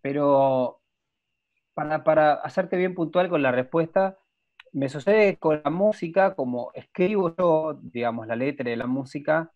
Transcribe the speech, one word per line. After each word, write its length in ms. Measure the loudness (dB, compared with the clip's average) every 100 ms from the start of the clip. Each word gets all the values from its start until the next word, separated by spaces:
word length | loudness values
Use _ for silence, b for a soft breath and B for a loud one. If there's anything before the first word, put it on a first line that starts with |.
pero 760 | -4 0 2 4 4 2 -2 -6 _ _ _ _ _ _ _ _ _
para, 320 | -8 -4 0
para 300 | 2 4 4
hacerte 420 | 2 -2 -4 -2 -2
bien 180 | -2
puntual 340 | -2 -2 0 0
con 140 | 0
la 100 | 2
respuesta, 640 | 0 0 -2 0 0 0 -4 _ _ _ -20 -12
me 160 | -6 -4
sucede 480 | -2 2 4 4 2
con 240 | -2 0
la 60 | -2
música, 640 | 0 0 0 -2 0 0
como 360 | 0 -6 -6 -8
escribo 600 | -14 -14 -2 0 2 -2 0
yo, 420 | 2 2 0 -8
digamos, 460 | -12 -6 -4 -4 -6
la 100 | -4
letra 320 | -4 -4 -6
de 80 | -4
la 100 | -4
música 640 | -6 -6 -8 -2 -2 -2